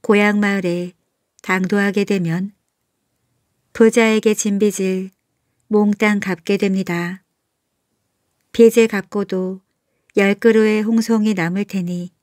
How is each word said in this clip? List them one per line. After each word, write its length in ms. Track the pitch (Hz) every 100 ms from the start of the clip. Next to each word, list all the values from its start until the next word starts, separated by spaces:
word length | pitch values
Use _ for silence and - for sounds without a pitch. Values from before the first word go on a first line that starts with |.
고향 400 | - 208 208 208
마을에 500 | 202 196 185 175 180 - _ _ _ _
당도하게 600 | - 185 185 208 202 202
되면 500 | 202 202 170 170 196 _ _ _ _ _ _ _ _ _ _ _ _
부자에게 600 | - 226 233 226 220 220
진 240 | 214 214 202
빚을 520 | 208 190 190 185 190 _ _ _ _ _ _
몽땅 500 | 214 208 202 214 208
갚게 380 | 196 175 - 202
됩니다. 680 | 202 190 185 175 175 190 _ _ _ _ _ _ _ _ _ _ _ _ _
빚을 380 | - 226 226 226
갚고도 720 | 208 - 208 190 190 185 190 _ _ _ _ _ -
열 180 | 196
그루의 480 | 202 233 220 220 214
홍송이 520 | 214 226 220 226 214
남을 320 | 196 165 185 202
테니 440 | 196 175 175 180 _